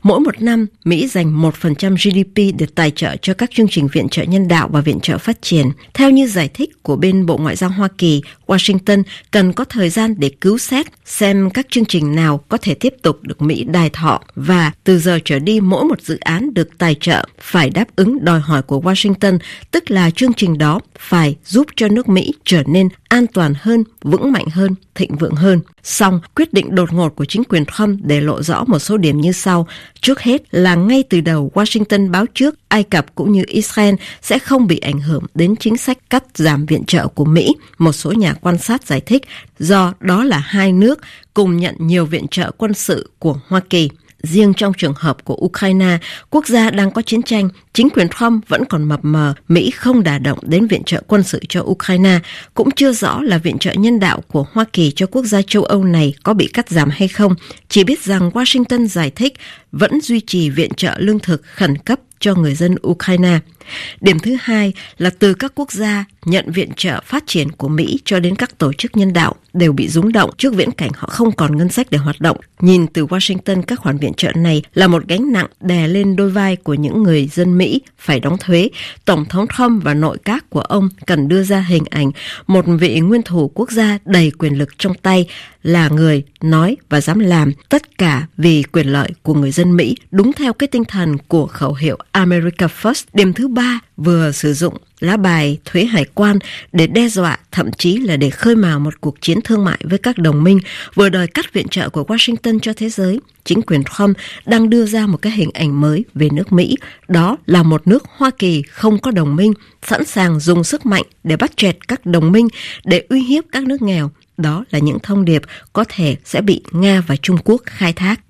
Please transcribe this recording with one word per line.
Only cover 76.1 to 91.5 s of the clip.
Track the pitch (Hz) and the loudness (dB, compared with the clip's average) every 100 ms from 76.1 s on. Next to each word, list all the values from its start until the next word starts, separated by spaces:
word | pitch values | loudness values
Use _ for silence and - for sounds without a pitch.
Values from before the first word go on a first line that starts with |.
| 185 | 0
đôi | 196 | 0
vai | 196 190 180 | 0 -2 -2
của | - | -4
những | 143 147 220 | -2 -2 0
người | 202 156 139 | 2 2 0
dân | 170 180 180 | -2 0 2
Mỹ | 180 262 _ _ | 2 -2 _ _
phải | - 135 | -4 -2
đóng | 139 185 | -2 -4
thuế. | - 170 214 - - - | 0 2 2 -4 -16 -6
Tổng | - 165 | -2 0
thống | 147 175 220 - | 0 -4 -4 0
Trump | 247 226 | 0 2
và | 151 | 0
nội | 147 156 - | 0 0 -2
các | - 247 _ | -6 -6 _
của | 151 | -6
ông | - 202 190 185 - | -2 0 0 -4 -2
cần | 170 139 | 0 2
đưa | 185 | 0
ra | 190 196 | 2 0
hình | 180 170 151 | 2 0 0
ảnh | 151 139 - - - - | -2 -2 -4 -14 -12 0
một | 190 175 165 | 2 2 2
vị | 170 120 | 2 2
nguyên | 165 233 | 2 0
thủ | 226 175 143 | 0 -2 -2
quốc | - 240 | -2 -4
gia | 226 214 202 | 0 0 -2
đầy | - 185 156 | 0 2 2
quyền | - 156 143 | 0 -4 -2
lực | 143 - | -4 -4
trong | 196 | -6
tay | 185 185 185 170 - - _ | -2 0 2 0 -8 -20 _
là | - 170 156 | 0 2 2
người | 151 160 147 139 _ | 2 2 2 -4 _
nói | 160 160 170 277 _ | 0 2 2 -2 _
và | 147 | -2
dám | - 220 | 0 0
làm, | 196 170 147 147 _ | 2 4 2 -2 _
tất | 294 - - | -2 -2 -2
cả | 180 131 160 - | 0 0 -4 0
vì | 170 156 | 2 2
quyền | 139 170 139 | 2 -2 0
lợi | 143 - - | 0 -2 -6
của | - | -2
người | 151 139 | 0 0
dân | 143 175 175 | 0 2 2
Mỹ, | 123 - _ | 2 -2 _
đúng | 190 220 | 0 0
theo | 294 277 | 0 -4
cái | - 277 | -2 -2
tinh | 240 | -2
thần | 226 196 170 143 | -2 -2 -2 -4
của | - 165 | -2 -2
khẩu | 147 | -2